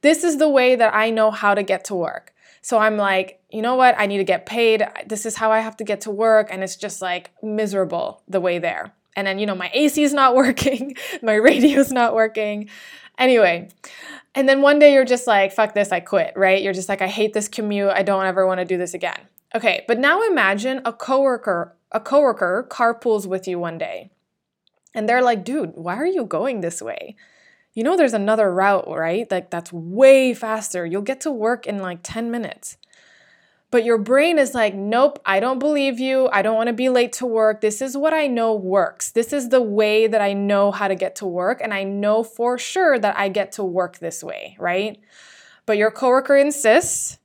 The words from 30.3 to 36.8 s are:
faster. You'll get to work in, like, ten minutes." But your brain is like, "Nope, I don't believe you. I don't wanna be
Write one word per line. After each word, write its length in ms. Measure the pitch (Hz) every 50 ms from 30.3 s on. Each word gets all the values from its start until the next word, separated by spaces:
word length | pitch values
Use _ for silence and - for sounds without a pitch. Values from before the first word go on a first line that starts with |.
| 233
faster. 520 | 208 - 220 220 220 208 - - 180 170
You'll 160 | 165 170 202
get 180 | 202 214 269 262
to 100 | - 311
work 360 | 285 226 208 226 247 233 - -
in, 120 | 208 202
like, 200 | 190 185 180 175 175
ten 280 | - - 226 233 233
minutes." 460 | 233 240 220 - - _ - - - _ _ _ _ _ _ _ _ _ _ _ _ _ _ _ _ _ _ _
But 140 | - 247 226
your 140 | 233 233 220
brain 420 | 202 214 254 269 294 339 339 311
is 140 | 277 240 -
like, 180 | 247 220 208 190
"Nope, 460 | 196 196 208 220 240 262 294 285 - _
I 160 | 190 190 196
don't 180 | 214 254 269 254
believe 400 | 269 302 302 285 277 269 254 233
you. 300 | 254 262 262 262 262 247
I 100 | - 202
don't 140 | 196 214 226
wanna 160 | 220 226 240
be 160 | 233 220